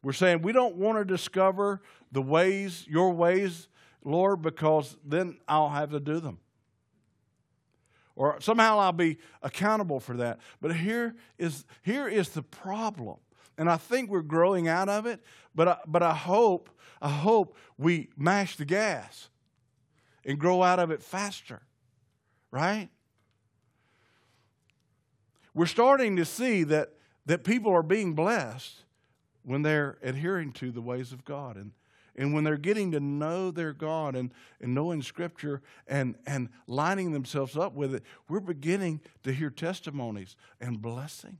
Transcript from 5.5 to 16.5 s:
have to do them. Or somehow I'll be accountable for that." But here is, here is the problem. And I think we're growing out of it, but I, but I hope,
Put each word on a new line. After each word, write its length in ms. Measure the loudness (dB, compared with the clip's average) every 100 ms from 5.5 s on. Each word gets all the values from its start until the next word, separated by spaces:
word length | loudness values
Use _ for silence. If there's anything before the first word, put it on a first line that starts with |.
| 2 2
have 220 | 0 -4
to 100 | -4
do 200 | -4 -4
them. 180 | -6 -12 _ _ _ _ _ _ _ _ _ _ _ _ _ _ _ _ _ 0
Or 240 | 0 0
somehow 380 | 2 6 6 6
I'll 140 | 4
be 260 | 4 2 0 -10 -10
accountable 580 | -10 -2 0 2 0 -4
for 160 | -6 -4
that." 240 | -4 -4 -12 -8
But 120 | -4
here 420 | -2 -2 -2 -4 -8 -20 _
is, 300 | -6 -6 -16 -12
here 260 | -4 -4 -2
is 220 | -2 -2
the 120 | -4
problem. 760 | -10 -14 -8 -4 -4 -6 -12 -12 _ _ _ -2
And 100 | 2
I 80 | 2
think 320 | 2 -2 0
we're 140 | -4
growing 440 | 0 4 4 4 2
out 220 | 0 0
of 160 | -2
it, 180 | -4 -10 _ -20 _
but 140 | 2 4
I, 80 | 4 0
but 160 | 2
I 120 | 4
hope, 560 | 2 2 4 4